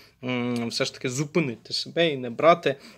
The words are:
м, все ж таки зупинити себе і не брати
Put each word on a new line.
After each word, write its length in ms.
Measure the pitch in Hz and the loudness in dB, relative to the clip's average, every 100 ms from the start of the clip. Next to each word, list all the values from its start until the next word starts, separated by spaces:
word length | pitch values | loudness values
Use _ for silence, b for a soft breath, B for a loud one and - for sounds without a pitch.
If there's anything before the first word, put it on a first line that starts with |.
| b b | b b
м, 440 | 127 123 123 120 117 | -4 -2 -2 -2 -4
все 160 | - | -2
ж 100 | 131 | -4
таки 140 | - 135 | -4 -6
зупинити 640 | 127 147 175 147 110 - | -4 -2 0 0 -4 -8
себе 360 | - - 165 165 | -8 -6 0 0
і 80 | 139 | 0
не 140 | 123 | -6
брати 440 | 117 156 175 156 135 B | 2 6 6 4 -2 B